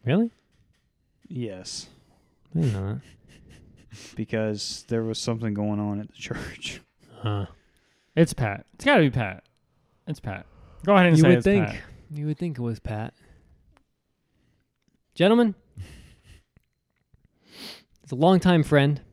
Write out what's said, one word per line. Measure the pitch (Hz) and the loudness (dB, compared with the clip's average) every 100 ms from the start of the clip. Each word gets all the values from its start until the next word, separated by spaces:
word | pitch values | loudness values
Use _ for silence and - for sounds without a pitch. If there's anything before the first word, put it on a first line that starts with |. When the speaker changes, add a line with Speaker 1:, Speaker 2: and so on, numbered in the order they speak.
Speaker 1:
Really? | 120 190 233 _ _ _ _ _ _ _ _ _ _ | 0 0 0 _ _ _ _ _ _ _ _ _ _
Speaker 2:
Yes. | 139 113 92 92 - - _ _ _ _ _ _ | -10 -10 -12 -16 -16 -18 _ _ _ _ _ _
Speaker 1:
I | 160 | -4
didn't | 147 | -4
know | 98 98 | -4 -6
that. | 123 - _ _ - - - - _ _ 107 - | -10 -14 _ _ -20 -20 -20 -20 _ _ -20 -16
Speaker 2:
Because | - 110 113 110 104 - - - | -12 -6 -4 -4 -6 -8 -12 -6
there | 117 | -4
was | 113 110 | -4 -6
something | - 113 113 | -6 -4 -4
going | 104 104 104 | -4 -4 -4
on | 104 101 | -4 -6
at | 104 | -10
the | |
<laughs> | |
church. | - - - - - - - _ _ _ | -16 -12 -10 -12 -14 -14 -14 _ _ _
Speaker 1:
Huh. | - 110 101 95 - _ _ _ _ _ | -10 -6 -6 -8 -14 _ _ _ _ _
Speaker 3:
It's | - 165 | 0 0
Pat. | - 113 101 - | 2 -4 -4 -12
It's | - | -4
gotta | 269 269 | 2 4
be | 147 | 4
Pat. | 123 101 92 _ _ _ _ _ _ | 0 -6 -8 _ _ _ _ _ _
It's | - 151 | -12 -10
Pat. | - 92 - - - - | -10 -12 -14 -20 -20 -8
Go | - | 4
ahead | 202 180 | 6 8
and | 160 | 8
Speaker 1:
You | |
Speaker 3:
say | 160 | 8
Speaker 1:
would | 175 | 6
Speaker 3:
it's | |
Speaker 1:
think. | 196 202 104 | 4 2 0
Speaker 3:
Pat. | 107 - - _ | -6 -16 -20 _
Speaker 1:
You | 147 151 | -8 -6
would | 151 | -6
think | 175 127 | -6 -6
it | |
was | 120 110 | -6 -8
Pat. | - 107 110 _ _ _ _ _ _ _ _ _ _ _ _ _ _ _ _ _ _ _ _ | -8 -8 -10 _ _ _ _ _ _ _ _ _ _ _ _ _ _ _ _ _ _ _ _
Gentlemen, | - 180 233 226 190 _ - - - - _ _ - _ _ _ _ _ _ _ _ _ _ _ - - - _ _ | 0 2 4 2 -2 _ -20 -20 -20 -20 _ _ -20 _ _ _ _ _ _ _ _ _ _ _ -20 -20 -20 _ _
it's | - | -14
a | |
longtime | 127 165 185 185 170 | 0 4 4 4 2
friend. | 147 147 139 147 - | 4 2 2 -2 -8